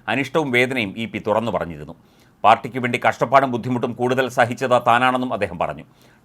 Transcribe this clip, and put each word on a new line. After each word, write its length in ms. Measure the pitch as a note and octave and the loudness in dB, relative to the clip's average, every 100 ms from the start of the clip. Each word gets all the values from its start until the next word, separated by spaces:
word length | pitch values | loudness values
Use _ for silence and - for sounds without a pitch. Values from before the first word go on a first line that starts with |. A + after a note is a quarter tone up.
| - | -6
അനിഷ്ടവും 420 | A#2 C3+ E3+ D3 | -4 -2 -2 0
വേദനയും 440 | A#2+ B2+ C3+ G2+ G2+ | 2 0 0 -6 -6
ഇ 80 | |
പി 140 | A2+ G#2 | -8 -6
തുറന്നു 340 | G#2+ G#2 A2+ | -2 0 0
പറഞ്ഞിരുന്നു. 420 | F2+ E2 D#2 D2+ - _ _ _ _ | -4 -6 -10 -14 -18 _ _ _ _
പാർട്ടിക്ക് 340 | G2+ A2+ B2 B2 | 4 4 2 -4
വേണ്ടി 220 | A#2+ A#2+ A#2 | -2 0 0
കഷ്ടപ്പാടും 420 | - C3+ C3+ C3+ | 0 2 4 2
ബുദ്ധിമുട്ടും 420 | A#2+ G#2+ B2 A#2+ | -2 -4 -4 -4
കൂടുതൽ 360 | A#2+ B2 B2+ B2+ | -2 -2 0 0
സഹിച്ചത് 540 | A#2+ A#2 B2 C3+ B2 A#2 | 0 0 0 0 2 4
താനാണെന്നും 460 | A#2 B2+ B2+ B2+ | 4 4 0 -2
അദ്ദേഹം 260 | A2+ G2 F2 | -4 -4 -4
പറഞ്ഞു. 260 | E2 D2+ D#2 _ _ _ | -6 -6 -14 _ _ _